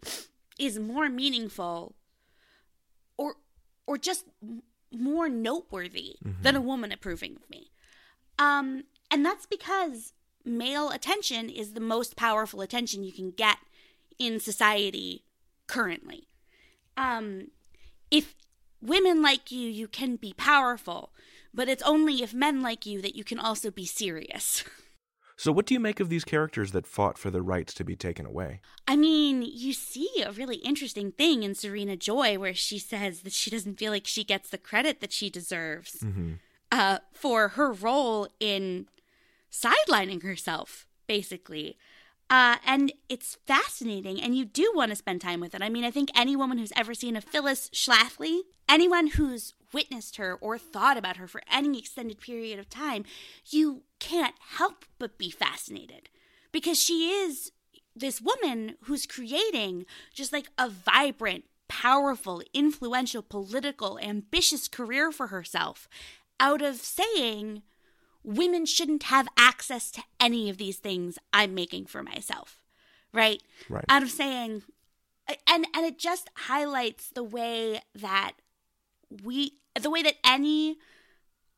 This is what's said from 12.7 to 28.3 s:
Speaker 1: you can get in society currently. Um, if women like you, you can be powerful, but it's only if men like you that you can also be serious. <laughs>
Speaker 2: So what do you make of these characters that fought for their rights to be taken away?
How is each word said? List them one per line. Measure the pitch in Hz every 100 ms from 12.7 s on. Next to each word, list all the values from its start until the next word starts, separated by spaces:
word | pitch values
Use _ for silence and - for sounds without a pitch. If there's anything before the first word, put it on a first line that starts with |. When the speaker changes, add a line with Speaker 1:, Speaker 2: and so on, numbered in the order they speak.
| 240 233 196
Speaker 1:
you | 196
can | 185 185
get | 180 214 202 _ _ _ _ _ -
in | 247 220
society | 220 202 214 208 202 - 90 - _ _ _ _ -
currently. | 247 208 170 - - - _ _ _ _ _ _ -
Um, | 262 233 214 190 - _ _ - - - -
if | 202 - - _ _ _ _
women | 226 359 370 330
like | 294 269 -
you, | 247 233
you | 214 220
can | - 262 233
be | 208 -
powerful, | - 294 254 220 - 170 - _ - - -
but | 220 254
it's | 262
only | - 311 311 262
if | 226
men | 240 285 269
like | 247 226 208
you | 202
that | 196 -
you |
can | 202 233
also | 226 214 220
be | 190 175
serious. | - 196 160 - - - - -
<laughs> | - - _ _ _ _ -
Speaker 2:
So | 156
what | 160 208
do |
you | 254
make | 220 208
of | 180
these | 165 -
characters | 151 156 - 98
that | 95 -
fought | - 101 -
for | 101
their | 90
rights | 90 90 80 -
to | 92
be | 90
taken | 90 85
away? | 67